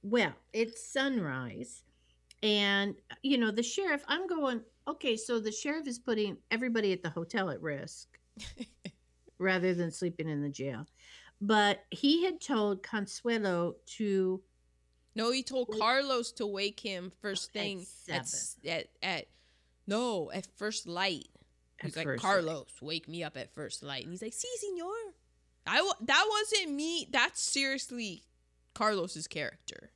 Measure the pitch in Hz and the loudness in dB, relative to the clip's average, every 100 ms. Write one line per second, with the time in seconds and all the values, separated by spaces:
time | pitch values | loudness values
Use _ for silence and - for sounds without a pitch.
0 | 202 233 180 - _ 220 226 - - 269 | 2 2 2 -2 _ -2 -2 -2 -4 0
1 | 277 254 160 131 123 127 247 - - _ | 2 2 0 -2 -4 -8 -12 -14 -20 _
2 | _ _ _ - 214 208 202 202 202 196 | _ _ _ -2 2 4 4 4 2 -4
3 | _ - 269 269 220 214 240 - 392 285 | _ -6 2 4 4 2 0 0 0 0
4 | 285 302 370 339 269 240 - _ - 302 | 0 -2 0 0 0 0 -6 _ -8 -4
5 | 277 220 - 233 214 214 294 311 285 240 | 0 0 2 0 0 -2 -2 -2 -2 -6
6 | - 220 208 - _ 226 254 226 208 180 | 0 2 2 -2 _ 0 2 2 2 2
7 | 175 170 170 226 190 113 156 139 165 - | -2 -4 -2 0 0 -2 -4 -4 -6 -12
8 | - - _ - - - 240 _ - _ | -18 -20 _ -16 -14 -10 -12 _ -14 _
9 | _ _ - _ 190 185 185 175 170 - | _ _ -20 _ 2 4 4 2 0 0
10 | 180 170 160 147 143 139 135 131 151 _ | -4 -2 -2 -2 -2 -2 -6 -6 -10 _
11 | - - - _ 202 220 208 196 - - | -20 -20 -20 _ 4 6 6 2 -4 2
12 | 277 330 359 349 - 247 208 190 - 220 | 4 6 4 0 0 2 2 0 -2 -4
13 | 202 - 240 226 202 175 175 - - - | -4 -4 0 2 2 2 0 -2 -14 -4
14 | 208 196 185 185 - _ _ _ _ _ | 2 4 4 0 -6 _ _ _ _ _
15 | _ 220 226 262 254 254 220 214 220 262 | _ -2 0 0 0 -2 0 2 4 4
16 | 277 254 233 - 208 196 202 208 220 185 | 2 0 -2 -4 -4 -2 -2 -4 -6 -6
17 | 180 - 208 190 - 208 202 196 190 - | -8 -8 -6 -4 -6 -4 -4 -4 -10 -16
18 | - 175 - - - - 156 165 - _ | -4 -4 -2 -6 -6 -8 -6 -4 -6 _
19 | 185 170 - _ _ _ _ _ - 208 | -4 -4 -6 _ _ _ _ _ -2 0
20 | 247 202 156 196 - - 208 220 170 170 | 2 0 -2 -6 -8 -6 -4 -4 -6 0
21 | 190 160 - - _ _ _ - 151 151 | 0 0 -8 -20 _ _ _ -10 -8 -4
22 | 151 131 185 196 160 156 127 - 139 165 | -2 0 4 4 2 -4 -8 -12 -6 -6
23 | 147 170 156 135 - - 151 - 143 135 | -6 -8 -6 -8 -10 -8 -8 -8 -8 -8
24 | 156 180 226 - 494 480 403 359 339 440 | -8 -8 -8 -6 -6 -6 -6 -4 -6 -6
25 | 427 - _ _ _ _ - 226 381 - | -10 -14 _ _ _ _ 0 2 2 0
26 | 226 - 415 415 427 427 349 285 320 339 | 4 4 6 2 2 2 2 -2 -2 -2
27 | - 269 269 - - 277 269 269 - 240 | 0 2 2 2 -2 0 0 -2 -6 -6
28 | 220 165 _ _ _ _ _ - 214 202 | -6 -8 _ _ _ _ _ 0 2 2
29 | 180 160 156 156 143 - - - - | -2 -4 -8 -4 -6 -6 -14 -14 -18